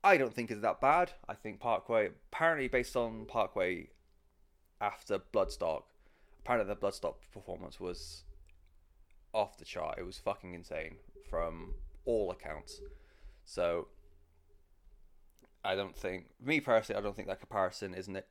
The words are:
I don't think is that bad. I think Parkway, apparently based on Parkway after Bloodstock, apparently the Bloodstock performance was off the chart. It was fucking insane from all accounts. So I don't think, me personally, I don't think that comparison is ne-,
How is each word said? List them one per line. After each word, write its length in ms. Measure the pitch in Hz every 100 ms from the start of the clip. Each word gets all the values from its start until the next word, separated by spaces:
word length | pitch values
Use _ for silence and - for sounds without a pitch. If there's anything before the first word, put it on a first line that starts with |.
I 120 | 202 180
don't 160 | 127
think 200 | 113 113
is 80 | 107
that 200 | 107 -
bad. 300 | 135 165 175 - -
I 60 |
think 240 | 101 107 101
Parkway, 520 | 120 107 - 113 98 - -
apparently 360 | - 165 156 131
based 280 | 127 120 127
on 300 | 117 110 110
Parkway 640 | 117 98 101 90 87 - _ _ _ _ _ _ _ _ _
after 380 | 104 - - 98
Bloodstock, 640 | - 107 92 - 85 78 - _ - _ - -
apparently 360 | - 120 98
the 60 | 101
Bloodstock 360 | 101 - 85 - -
performance 480 | 101 - 85 82 -
was 460 | 90 87 - - - - - - - - _ _ - - -
off 240 | 110 104 -
the 60 | -
chart. 320 | 87 78 -
It 80 | 92
was 100 | -
fucking 380 | - 90 92
insane 420 | 87 87 80 80 85 - - -
from 460 | 85 82 82 87 - - - -
all 240 | 113 95
accounts. 500 | 90 - 76 - - - - - - - -
So 440 | - - 87 85 - - - - - - _ - _ _ - - - - - - - _
I 120 | 101
don't 200 | 95 98
think, 340 | - 92 92 82 _
me 180 | 123 156
personally, 380 | - 113 - 101
I 40 |
don't 120 | 101
think 140 | 101 95
that 120 | 98
comparison 520 | - 104 92 - 98
is 160 | 92 95
ne-, 140 | 95 -